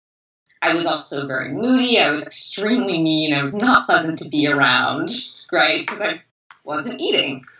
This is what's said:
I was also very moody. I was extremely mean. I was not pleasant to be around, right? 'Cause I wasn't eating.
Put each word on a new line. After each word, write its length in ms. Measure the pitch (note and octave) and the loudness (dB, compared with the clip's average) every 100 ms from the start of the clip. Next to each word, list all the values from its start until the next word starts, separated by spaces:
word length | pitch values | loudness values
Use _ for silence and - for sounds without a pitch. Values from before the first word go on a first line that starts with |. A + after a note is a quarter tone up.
| _ _ _ _ _ - | _ _ _ _ _ -4
I 120 | E3 | 0
was 120 | E3 E3+ | 2 0
also 400 | B2+ - C#3+ C#3 | -2 -4 -6 -4
very 260 | C3 B2+ | -4 -4
moody. 460 | D3+ A#3+ B3+ B3 A3 | -2 4 4 6 6
I 100 | - | 4
was 160 | D3+ - | 2 -4
extremely 720 | - - - G#3 B3 G3 E3 | -6 -6 -2 0 0 2 2
mean. 300 | D#3+ D#3 D#3 | 2 2 2
I 80 | C#3+ | 0
was 140 | C#3 G3+ | 0 0
not 300 | B3 B3+ - | 2 2 2
pleasant 320 | E3+ D#3+ D#3 | 0 0 -4
to 80 | - | -4
be 180 | D3 D3 | 0 2
around, 640 | C#3+ B2+ B2 B2+ C3+ E3+ A#3+ - - - | 2 2 2 0 -2 -4 -6 -8 -14 -2
right? 360 | E3+ D#3+ E3 - | 2 2 0 -4
'Cause 140 | - | -6
I 220 | G3+ - _ _ - - | -6 -6 _ _ -20 -18
wasn't 360 | - D3+ A#3+ B3 | -8 -6 -6 -4
eating. 440 | F4 F#3+ C#3+ C3 - | -2 -2 -4 -10 -14